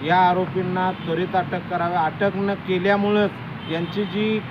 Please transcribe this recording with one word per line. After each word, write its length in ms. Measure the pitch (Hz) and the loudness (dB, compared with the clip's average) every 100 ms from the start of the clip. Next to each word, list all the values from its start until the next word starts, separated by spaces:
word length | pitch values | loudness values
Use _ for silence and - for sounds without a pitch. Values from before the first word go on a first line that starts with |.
| 147 | 4
या 120 | 180 185 | 4 6
आरोपींना 640 | 180 180 180 180 185 185 185 | 4 0 -2 -2 0 0 -2
त्वरित 320 | - 165 180 185 | -4 -2 0 0
अटक 320 | 175 180 175 | -2 -4 -4
करावी. 240 | 175 170 | -2 0
अटक 420 | 175 156 151 202 180 | 0 0 0 -2 0
न 180 | 196 196 - | -2 -2 -2
केल्यामुळंच 1040 | 185 185 202 208 208 202 - - - - | 0 2 2 4 4 2 -2 -12 -10 -6
यांची 320 | 160 170 185 | -4 -4 -2
जी 340 | 202 185 214 220 - | -2 0 0 -2 -4